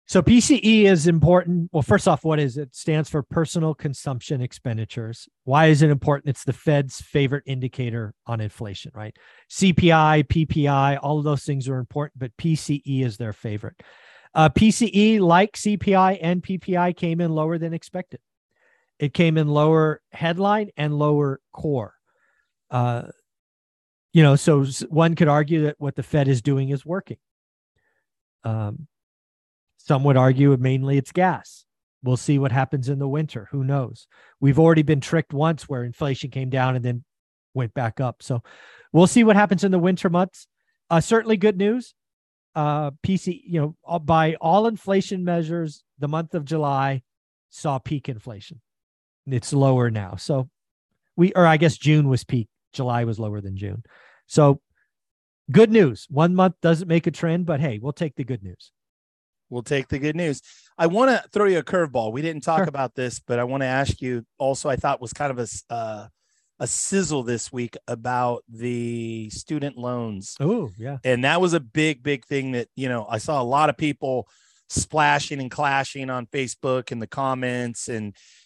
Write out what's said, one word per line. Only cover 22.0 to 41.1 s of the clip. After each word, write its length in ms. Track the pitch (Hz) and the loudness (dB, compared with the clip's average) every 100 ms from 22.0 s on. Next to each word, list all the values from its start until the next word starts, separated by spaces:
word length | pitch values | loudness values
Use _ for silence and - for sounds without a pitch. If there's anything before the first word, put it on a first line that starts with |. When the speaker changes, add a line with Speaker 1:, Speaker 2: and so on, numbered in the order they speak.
| _ _ _ _ _ _ - | _ _ _ _ _ _ -6
Speaker 1:
Uh, 340 | 123 123 120 - - _ _ _ _ _ _ _ _ _ | -2 -2 -4 -8 -20 _ _ _ _ _ _ _ _ _
you 100 | 165 | 6
know, 120 | 147 139 | 6 6
so 280 | - 147 | 4 2
s-, 180 | 139 135 - | 2 -6 -4
one 260 | 156 165 165 | 0 2 4
could 120 | 156 | 4
argue 360 | 147 151 165 | 4 2 0
that 120 | 151 - | -2 -4
what 160 | 143 139 | -8 -8
the 80 | |
Fed 240 | - 151 139 | -2 0 2
is 140 | 131 | 0
doing 280 | 143 135 135 | 0 -2 -2
is 160 | 139 151 | -6 -6
working. 320 | 185 - - _ _ _ _ _ _ _ _ _ _ _ _ | -8 -8 -18 _ _ _ _ _ _ _ _ _ _ _ _
Um, 440 | 113 110 104 117 147 _ _ _ _ _ _ _ _ _ | -6 -6 -6 -10 -16 _ _ _ _ _ _ _ _ _
some 260 | - 139 | 0 2
would 140 | 143 131 | 4 6
argue 380 | 131 131 143 131 | 4 4 4 4
mainly 400 | 131 131 135 139 | 2 0 0 -2
it's 140 | 135 | -2
gas. 540 | - 180 131 - - _ _ _ _ | 0 0 0 -10 -20 _ _ _ _
We'll 120 | 127 127 | -2 -2
see 220 | - 143 | 0 0
what 140 | 139 | 2
happens 380 | 131 135 143 123 | 0 0 -2 -4
in 100 | 139 | -4
the 80 | 139 | -4
winter. 400 | 147 156 117 101 | -4 -6 -8 -10
Who 120 | 143 | -6
knows? 420 | 131 143 117 110 _ _ _ - | -2 -2 -4 -10 _ _ _ 0
We've 200 | 139 135 | 2 6
already 240 | 165 160 | 6 6
been 180 | 147 143 | 4 0
tricked 320 | - 165 - | 0 -4 -2
once 340 | 143 160 160 - | -2 -2 -2 -6
where 160 | 131 | -8
inflation 460 | 120 - 147 131 135 | -8 -6 -6 -4 -8
came 220 | 131 131 | -8 -4
down 240 | 131 127 127 | -2 0 -2
and 100 | 123 | -4
then 180 | 120 - _ _ _ _ 131 | -6 -10 _ _ _ _ -6
went 180 | 117 | -6
back 260 | - 117 - | -4 -6 -4
up. 220 | 127 - | -6 -6
So 220 | - 120 - - - - _ | -6 -6 -8 -20 -20 -20 _
we'll 140 | 156 180 | 4 6
see 160 | 247 | 6
what 120 | 220 202 | 6 6
happens 280 | 208 196 | 4 2
in 80 | 196 | 2
the 80 | 185 | 2
winter 300 | 180 185 190 | 2 0 0
months. 380 | 175 190 - - _ _ _ - | 0 -2 -6 -20 _ _ _ 0
Uh, 100 | 170 | 0
certainly 360 | - | 2